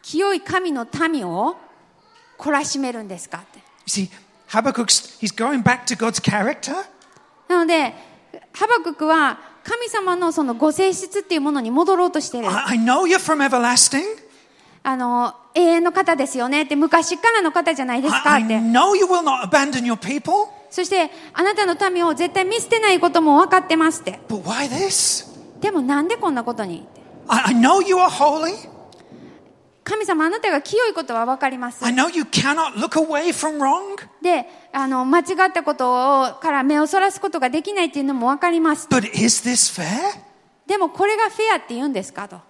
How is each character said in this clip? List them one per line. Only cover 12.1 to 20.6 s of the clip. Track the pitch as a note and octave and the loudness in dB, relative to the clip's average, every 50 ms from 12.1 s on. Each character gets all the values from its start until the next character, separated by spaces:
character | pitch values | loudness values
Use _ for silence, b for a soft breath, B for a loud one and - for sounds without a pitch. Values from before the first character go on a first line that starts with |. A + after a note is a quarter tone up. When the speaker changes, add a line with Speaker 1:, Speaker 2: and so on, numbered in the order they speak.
Speaker 1:
と | F#4 D#4+ | 0 -4
し | - - | -6 -6
て | - A#3+ | -8 -6
る。 | A3+ F#3+ | -4 -2
Speaker 2:
I, | F#3 A3 C#4 - | -2 -2 -2 0
I | B3+ | 0
know | A3+ A3+ A#3+ B3+ D4+ F#4 | 2 2 2 2 2 2
you're | E4 F#4 F#4 | 2 2 0
from | F4+ - D#4+ D4 C#4 C4+ | 2 0 0 0 2 2
everlasting. | C4+ B3 A#3 A#3+ B3 B3 - - - C4+ F4 G#4 A4 - - b b b b b b b b b b b | 2 2 2 2 4 4 2 2 2 -2 -4 -4 -10 -12 -18 b b b b b b b b b b b
Speaker 1:
あ | _ C4 C4 | _ -6 -4
の、 | B3+ B3 A#3+ A#3+ A#3+ A#3+ - - - - _ _ | -2 -2 -2 -2 -2 -2 -4 -6 -10 -20 _ _
永 | D#4 | 2
遠 | F4 E4 E4+ E4+ E4+ | 4 4 4 4 2
の | F4 | 2
方 | E4+ F#4 G4 F4+ E4 | 2 2 2 2 0
で | C4+ C#4 | 0 -2
す | C4+ - | -4 -2
よ | C4 A#3+ B3+ | -4 -4 0
ね | C#4 D4 | 0 -2
っ | D4+ | 0
て、 | C#4+ D4+ | 0 2
昔 | C#4+ D#4 D4+ - E4+ D#4+ - F4+ - | 2 2 4 4 2 2 0 -4 0
か | - A#4 | 2 2
ら | A#4 G#4+ | 2 4
の | F#4 D#4 | 0 2
方 | C#4 F4 F4 E4+ | 0 0 0 0
じ | D#4+ C4+ | -2 -2
ゃ | C4 | -4
な | B3+ B3 | -4 -4
い | B3 | -2
で | C4 D4+ | -2 0
す | C4 | -2
か | C4 | 0
っ | C#4+ C#4+ D4 C4 A3 A3 | 2 4 4 4 2 0
て。 | A3 | 0
Speaker 2:
I, | A3 | 0
I | |
know | A3+ A3+ A#3 B3+ E4 G4 G#4 | 0 4 4 4 4 4 4
you | F#4 G4 | 2 2
will | F4+ F#4 F4 | 2 2 2
not | E4 D4 C4+ B3+ A#3 F3+ | 2 0 -2 -2 0 2
abandon | D4+ C#4+ C#4 D4 B3 B3+ A#3+ | 4 4 4 2 -2 -2 -2
your | A#3+ A3+ | -2 -4
people. | - - F#3 C#4 D4 - D4+ F4 G4+ G#4 G#4 - - | -4 -4 -6 -6 -4 -2 0 0 0 0 -2 -6 -20